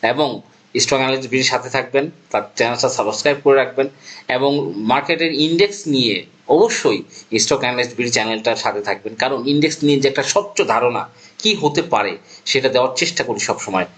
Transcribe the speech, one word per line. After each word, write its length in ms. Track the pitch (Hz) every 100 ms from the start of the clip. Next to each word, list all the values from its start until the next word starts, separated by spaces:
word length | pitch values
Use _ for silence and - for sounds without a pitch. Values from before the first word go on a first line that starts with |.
এবং 380 | 113 127 147 107 - _ _ 123
স্টক 160 | - 135
অ্যানালিস্ট 340 | 131 131 131
বিডির 140 | 131
সাথে 260 | 127 127 131
থাকবেন, 400 | 135 120 139 151 - _
তার 120 | 107 - -
চ্যানেলটা 320 | 117 120 127
সাবস্ক্রাইব 500 | 127 107 107 147 143
করে 120 | 143 139
রাখবেন, 320 | 123 127 135 - - - -
এবং 440 | 127 139 143 98 95
মার্কেটের 560 | 110 131 139 165 165
ইনডেক্স 500 | 143 151 170 202 202 160
নিয়ে 400 | 135 120 95 - _ -
অবশ্যই 540 | 147 226 - - 101 - - - 110
স্টক 200 | - 139
অ্যানালিস্ট 380 | 123 123 123 123
বিডি 140 | 123
চ্যানেলটার 460 | 120 110 110 117 110
সাথে 260 | 117 104
থাকবেন, 320 | 104 95 107
কারণ 340 | 110 131 135 127
ইনডেক্স 280 | 147 151 147
নিয়ে 180 | 147 143
যে 80 | 135
একটা 140 | 135
স্বচ্ছ 400 | - 208 202 -
ধারণা 460 | - 113 123 113 90 - - _
কি 160 | 214
হতে 280 | 208 151 147
পারে 340 | 175 110 101 82 - -
সেটা 240 | - 135 127
দেওয়ার 280 | 127 127 -
চেষ্টা 280 | 170 -
করি 140 | - 107
সবসময়। 480 | - 107 - 95 90